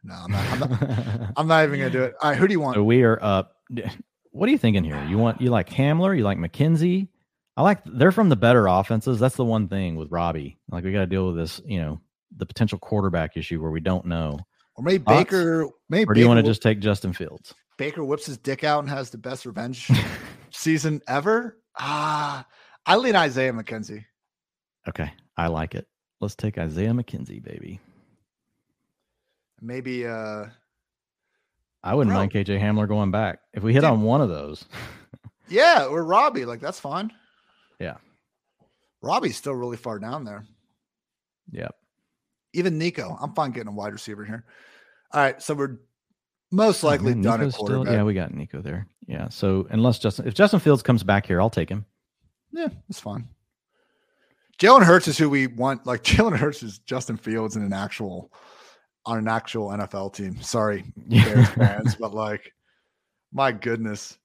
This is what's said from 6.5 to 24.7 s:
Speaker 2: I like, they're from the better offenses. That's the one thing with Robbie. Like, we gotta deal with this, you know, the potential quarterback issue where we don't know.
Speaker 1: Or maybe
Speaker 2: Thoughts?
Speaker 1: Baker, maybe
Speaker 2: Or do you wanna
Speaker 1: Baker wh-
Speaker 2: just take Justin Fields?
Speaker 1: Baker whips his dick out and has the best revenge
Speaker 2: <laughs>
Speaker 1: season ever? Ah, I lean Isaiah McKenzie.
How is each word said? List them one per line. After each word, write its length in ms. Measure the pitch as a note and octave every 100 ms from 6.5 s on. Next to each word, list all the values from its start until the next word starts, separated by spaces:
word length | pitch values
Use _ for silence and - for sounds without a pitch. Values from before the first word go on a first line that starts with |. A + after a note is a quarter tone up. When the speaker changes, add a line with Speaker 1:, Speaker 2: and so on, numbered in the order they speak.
| - D3 E3 F3 F#3 G3 _ _ _ _ -
Speaker 2:
I 60 |
like, 180 | E3+ G#3
they're 280 | - A#2+ E3+
from 160 | F#3 G3+
the 60 | A#2
better 320 | A#2 B2 G2
offenses. 500 | F#2 F#2+ A2+ C3 A2+
That's 160 | B2+ -
the 80 |
one 240 | A#2+ A2 F#2+
thing 280 | G2 F2+ D#2+
with 140 | D2+
Robbie. 480 | E2+ E2+ E2 C#2 _ -
Like, 140 | F2
we 80 | F#2
gotta 140 | G2+ F#2
deal 200 | F#2+ F#2
with 100 | E2+
this, 240 | D#2+ - D3+
you 140 | F#2+
know, 200 | D#2 D#2 _ _ _ -
the 100 | -
potential 320 | - A2 F#2+
quarterback 580 | - G#2+ G2 E2+ D#2+ D#2+
issue 240 | D2+ E2+
where 120 | D#2+
we 80 | D#2
don't 260 | E2 F#2 F2
know. 320 | E2 D#2 D2 - _ _ -
Speaker 1:
Or 80 |
maybe 200 | C#3+ F#3+
Speaker 2:
Thoughts? 200 | A2 C3
Speaker 1:
Baker, 440 | F3+ F#3+ E3 E3 C#3+ _ _
maybe 180 | E3 G#3+
Speaker 2:
Or 40 |
do 60 | A2
you 80 | A#2+
wanna 120 | A#2
Speaker 1:
Baker 60 | A2
wh- 40 |
Speaker 2:
just 100 | G#2+
take 180 | A2+ G#2
Justin 320 | G#2 G2 F#2+
Fields? 400 | F2 D#2+ D2+ - - _ -
Speaker 1:
Baker 260 | C#3 E3
whips 200 | C#3 D3 D#3
his 120 | B2
dick 260 | - C3+
out 140 | D3+ D3
and 80 | C#3
has 220 | C#3 C3
the 80 | A2+
best 260 | B2 C3
revenge 460 | B2+ G2+ B2 B2+ - A#2+ G#2 -
Speaker 2:
<laughs> 280 | - - -
Speaker 1:
season 520 | - D#3+ D#3+ D#3 D3+ -
ever? 500 | C3+ F3 A3+ A#3+ _ _ -
Ah, 680 | C#3 D3+ D3+ D3+ D3+ C3+ - _ _ _ -
I 100 | G3+
lean 200 | B3+ G3+
Isaiah 360 | D#3 B2+ C3
McKenzie. 520 | A#2 G#2 A2+ G#2+ G#2+ A2 _ _ _ _ _ _